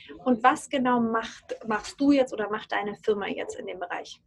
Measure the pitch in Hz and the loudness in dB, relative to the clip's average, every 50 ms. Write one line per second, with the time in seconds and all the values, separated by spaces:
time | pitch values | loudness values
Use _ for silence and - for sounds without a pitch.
0 | - - - - - 254 247 220 - 262 294 - - - - 277 247 254 247 240 | -18 -18 -14 -4 0 2 2 4 6 4 4 4 0 -4 -2 0 2 4 4 4
1 | 233 226 226 226 226 - - - - - - - - 220 220 208 - - - - | 2 2 0 -2 -2 -4 -10 -14 -14 -14 -14 -10 -4 -4 -4 -4 -4 -6 -4 2
2 | 277 277 285 277 254 262 - 214 208 202 214 214 - - - 202 202 208 208 - | 4 6 6 6 4 2 0 -4 -2 -2 -2 -4 -4 -4 -4 -2 -2 -4 -6 -4
3 | - - 208 202 190 180 170 - 190 - - - - 190 185 180 175 175 165 170 | 0 0 0 0 0 -4 -4 -6 -6 -8 -8 -10 -10 -10 -10 -8 -8 -8 -8 -8
4 | 151 - - - _ | -10 -12 -16 -14 _